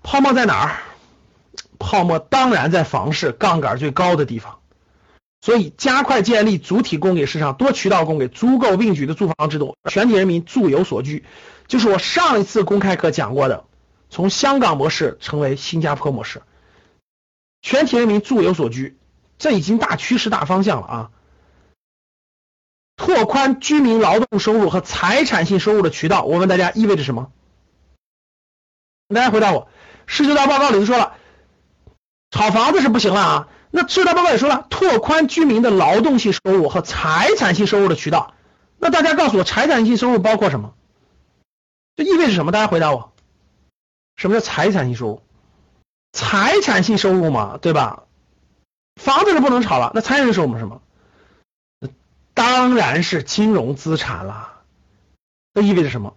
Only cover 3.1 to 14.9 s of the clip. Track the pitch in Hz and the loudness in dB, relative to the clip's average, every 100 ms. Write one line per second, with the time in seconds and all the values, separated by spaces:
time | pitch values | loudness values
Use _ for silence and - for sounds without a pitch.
3.1 | 156 147 113 196 165 160 127 147 135 180 | -4 -4 -2 -2 0 -2 -4 -4 -2 0
4.1 | 165 131 117 - - _ _ _ _ _ | 0 -2 -6 -12 -20 _ _ _ _ _
5.1 | _ _ _ - 233 156 - 269 262 269 | _ _ _ 0 0 0 -4 -2 0 2
6.1 | 254 190 226 220 185 - 202 - 156 185 | 0 2 2 2 0 -2 -2 0 -2 0
7.1 | 175 139 160 147 135 269 269 196 185 160 | 0 -2 -2 -4 0 0 0 0 2 2
8.1 | 156 127 - 233 262 247 190 220 151 139 | -2 -4 0 2 4 2 2 2 0 -2
9.1 | 160 190 - 151 151 139 - - 196 240 | -2 -4 -2 -4 -2 -6 -6 -6 0 2
10.1 | 202 190 170 170 269 185 143 185 131 139 | 4 2 0 -2 0 2 2 0 -4 -6
11.1 | 151 - - - - _ 254 214 190 - | -10 -12 -20 -20 -20 _ 0 2 0 0
12.1 | 349 339 233 190 226 190 202 196 180 160 | 0 2 2 0 -2 0 0 0 0 -2
13.1 | 160 110 131 135 98 - _ _ _ _ | -2 -4 -2 0 -2 -8 _ _ _ _
14.1 | - 190 - 277 277 208 151 127 | -4 -2 0 0 2 0 0 -2